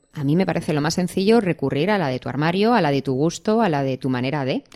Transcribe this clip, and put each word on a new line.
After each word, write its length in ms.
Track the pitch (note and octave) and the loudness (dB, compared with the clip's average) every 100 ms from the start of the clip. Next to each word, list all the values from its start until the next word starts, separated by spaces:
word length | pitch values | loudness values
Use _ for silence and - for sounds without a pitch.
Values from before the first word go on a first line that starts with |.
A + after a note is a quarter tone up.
| _ | _
a 100 | - | -6
mí 120 | C#3 E3 | 0 2
me 100 | F#3 | 2
parece 280 | E3 E3 | -2 -2
lo 80 | D3+ | -2
más 140 | D3+ F3+ | 0 -2
sencillo 440 | F3+ F#3 G3 A#3 | -2 0 2 2
recurrir 500 | F#3 D#3+ C#3 C3+ F3 | 2 -2 -2 -2 0
a 60 | G#3 | 0
la 100 | D3 | 0
de 120 | B2+ | -4
tu 100 | - | -4
armario, 440 | B2+ D#3+ F#3 G#3+ | -2 0 2 2
a 80 | A#3+ | 2
la 100 | D#3 | 2
de 100 | C#3 | 0
tu 120 | C3 | 0
gusto, 480 | C3 D#3+ - - A3 | 0 0 -2 0 2
a 80 | G#3+ | 2
la 140 | D3 | 2
de 140 | C3+ C3 | 0 -2
tu 120 | C#3 | -2
manera 340 | B2+ C3 D3+ | -2 -2 -2
de. 200 | C3 G#3+ - | -2 -4 -6